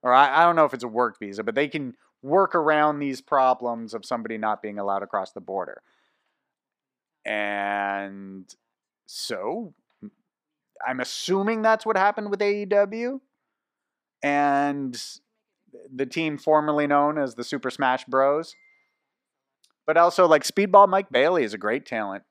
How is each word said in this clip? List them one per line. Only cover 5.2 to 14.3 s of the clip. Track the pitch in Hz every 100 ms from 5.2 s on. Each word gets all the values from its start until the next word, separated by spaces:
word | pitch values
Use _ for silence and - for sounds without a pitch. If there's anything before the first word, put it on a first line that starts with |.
| 95
the | -
border. | 85 95 87 - _ _ _ _ _ _ _ _ _ _ _ _ _ _
And | 107 107 101 101 101 101 101 98 98 98 98 95 92 - _ _ _ _ _
so, | - - 101 104 190 202 _ _ _ 107 _ _ _ _ _ _ _ 127
I'm | 127
assuming | 123 - - 190 202 226
that's | 220 220
what | 220 196
happened | 196 208 208
with | 202
A | 208 208
E | 202
W | 202 202 226 240 269 _ _ _ _ _ _ _ _ _ _
and | 143